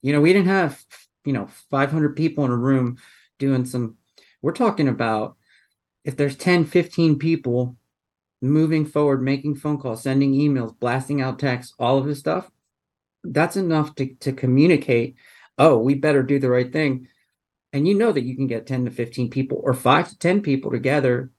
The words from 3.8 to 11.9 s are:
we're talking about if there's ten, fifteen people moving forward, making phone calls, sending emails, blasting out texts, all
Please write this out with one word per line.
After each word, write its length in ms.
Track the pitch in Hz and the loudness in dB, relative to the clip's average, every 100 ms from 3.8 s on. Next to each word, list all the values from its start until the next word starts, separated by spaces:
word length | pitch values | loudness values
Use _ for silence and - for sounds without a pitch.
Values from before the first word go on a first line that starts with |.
| 117 - _ _ _ _ | -6 -10 _ _ _ _
we're 100 | 135 | -6
talking 360 | - 233 202 143 | 0 0 2 0
about 480 | - 117 110 107 _ _ _ _ _ _ _ | 0 -2 -2 -4 _ _ _ _ _ _ _
if 120 | 156 135 | -12 -4
there's 200 | 143 135 | -4 -2
ten, 280 | 180 180 | 0 2
fifteen 540 | 160 175 170 - 165 139 | 2 0 0 0 2 2
people 580 | 156 165 131 123 123 123 _ _ _ _ _ _ | 0 -2 -2 -2 -2 -8 _ _ _ _ _ _
moving 460 | 127 151 156 160 151 | 0 2 2 0 -2
forward, 360 | 151 147 135 | 0 0 0
making 340 | 131 135 147 139 | 0 -2 -4 -6
phone 220 | 151 147 | -4 -4
calls, 240 | 135 113 | -6 -6
sending 300 | 139 135 139 | -2 2 2
emails, 460 | 135 147 135 113 - | 2 2 0 -4 -4
blasting 420 | 120 127 131 147 | -2 -2 -2 -4
out 180 | 131 117 | -4 -2
texts, 360 | 139 123 - _ | -4 -4 -8 _
all 200 | 120 | 0